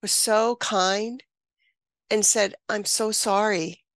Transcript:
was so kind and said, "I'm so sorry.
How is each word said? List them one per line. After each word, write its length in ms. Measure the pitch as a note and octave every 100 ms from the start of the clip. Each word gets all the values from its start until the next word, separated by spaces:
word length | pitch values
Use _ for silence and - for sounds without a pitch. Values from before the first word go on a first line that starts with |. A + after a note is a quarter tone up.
was 100 | G3+
so 440 | - - G#3+ A3+ A#3+
kind 680 | - G#3 F#3 G3 A3 B3 - _ _ _ _ _ _ _ _
and 140 | G#3+ G#3
said, 280 | A3+ G3 - _
"I'm 160 | G#3+ G3+
so 240 | - A3
sorry. 720 | G#3+ A#3 G3 G#3+ G3 D#3+ F3 _